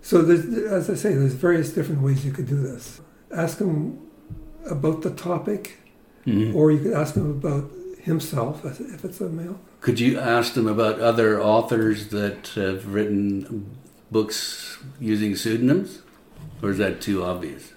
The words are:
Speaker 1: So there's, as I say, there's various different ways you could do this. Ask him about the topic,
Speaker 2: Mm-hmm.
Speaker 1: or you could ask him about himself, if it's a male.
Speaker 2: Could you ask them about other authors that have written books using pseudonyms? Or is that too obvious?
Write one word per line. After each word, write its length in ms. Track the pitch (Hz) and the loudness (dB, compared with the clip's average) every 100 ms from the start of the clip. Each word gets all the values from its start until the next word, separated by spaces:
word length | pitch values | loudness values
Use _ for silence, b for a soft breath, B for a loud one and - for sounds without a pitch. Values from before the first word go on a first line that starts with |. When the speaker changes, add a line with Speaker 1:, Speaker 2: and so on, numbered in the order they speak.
Speaker 1:
So 180 | - 180 | 4 4
there's, 220 | 160 170 185 220 | 8 6 4 -2
as 260 | 214 190 - | 0 0 0
I 40 | |
say, 200 | 196 214 | 0 2
there's 200 | 139 135 | 4 2
various 380 | - 175 170 147 | 2 2 2 2
different 300 | - 143 147 | -2 -2 0
ways 240 | 135 135 139 | 2 2 0
you 60 | |
could 160 | - 123 | -4 -2
do 120 | 143 | -2
this. 400 | 131 120 - - B B B | -2 -6 -14 -20 B B B
Ask 280 | 170 165 - | -4 -2 0
him 400 | 202 151 165 - - - - - - - - | 0 0 -2 -8 -16 -20 -16 -14 -14 -16 -8
about 340 | 147 156 160 | 0 0 0
the 80 | 143 | -4
topic, 680 | - 170 175 - 202 - - - - - - - | -6 -4 -2 -2 -4 -6 -16 -20 -20 -20 -8 0
Speaker 2:
Mm-hmm. 300 | 104 110 151 | 2 2 6
Speaker 1:
or 160 | 156 | 6
you 60 | 151 | 6
could 120 | 139 | 2
ask 200 | 151 147 | 0 0
him 160 | - 151 | 0 0
about 400 | 139 156 143 139 - - - | -2 -2 -2 -4 -12 -14 -10
himself, 640 | - 160 - 135 117 156 | -2 -2 0 -2 -2 -4
if 400 | - - - 180 | -10 -10 -12 -10
it's 160 | 185 - | -12 -6
a 80 | 185 | -6
male. 320 | 165 175 202 - - | -6 -8 -10 -14 -4
Speaker 2:
Could 180 | 120 110 | -2 2
you 180 | 120 - | 2 2
ask 360 | 127 117 117 | 2 2 2
them 120 | 127 110 | 0 2
about 320 | 107 110 107 | 2 2 4
other 420 | 117 113 110 104 | 2 4 4 4
authors 680 | 104 110 117 117 110 104 104 | 4 4 4 2 2 0 -2
that 400 | 104 101 98 - | -2 -2 -4 -8
have 320 | - 98 95 101 | -2 -2 -2 -2
written 840 | 101 104 101 101 98 95 113 98 - - - _ | -2 0 2 0 -2 -6 -10 -10 -16 -20 -20 _
books 680 | 110 107 - - - - - 131 - | 0 0 -4 -6 -10 -12 -14 -16 -6
using 380 | 113 107 107 95 | 0 0 0 0
pseudonyms? 640 | 113 113 127 170 202 - - - - - - - | 0 2 4 4 0 -12 -20 -20 -20 -18 -16 -6
Or 80 | 104 | -2
is 80 | 98 | 2
that 240 | 98 90 | 0 0
too 200 | - 95 | -2 -2
obvious? 500 | 87 90 80 67 - | -2 -4 -6 -12 -18